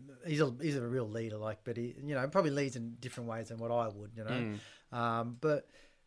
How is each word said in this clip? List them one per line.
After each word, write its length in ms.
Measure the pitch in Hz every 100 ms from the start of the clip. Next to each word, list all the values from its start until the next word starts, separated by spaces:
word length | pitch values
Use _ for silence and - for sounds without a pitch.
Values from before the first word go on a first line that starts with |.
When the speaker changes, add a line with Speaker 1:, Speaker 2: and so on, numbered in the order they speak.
| 135 135 170
Speaker 1:
he's 140 | 151
a, 120 | 151 120
he's 140 | 156 143
a 100 | 120
real 220 | 127 113
leader, 280 | 110 113 107
like, 220 | 107 107
but 140 | - 117
he, 180 | 120 -
you 100 | 139 143
know, 120 | 135
probably 240 | 185 170
leads 240 | 139 139 127
in 200 | 117 117
different 300 | 120 - 117
ways 200 | 113 110
than 80 | 113
what 140 | 117
I 160 | 120 113
would, 240 | 104 104 113
you 80 | 110
know. 220 | 127 117 104 - - -
Speaker 2:
Mm. 40 | 123
Speaker 1:
Um, 400 | 117 113 117 120
but 280 | 156 147 - - - _